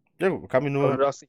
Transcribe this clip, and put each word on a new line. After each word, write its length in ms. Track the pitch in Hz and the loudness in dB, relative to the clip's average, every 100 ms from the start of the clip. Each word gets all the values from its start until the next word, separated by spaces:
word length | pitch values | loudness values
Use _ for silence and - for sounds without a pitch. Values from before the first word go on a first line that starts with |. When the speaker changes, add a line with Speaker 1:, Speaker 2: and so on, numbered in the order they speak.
| _ - | _ -2
Speaker 1:
Ja, 100 | 196 | -2
gut, 200 | 143 76 | -2 -2
kam 140 | 131 | 0
mir 60 | 143 | 0
nur 140 | 139 143 | 0 0
Speaker 2:
Aber 120 | 131 | 2
du 80 | 139 | 0
hast 200 | 135 | -2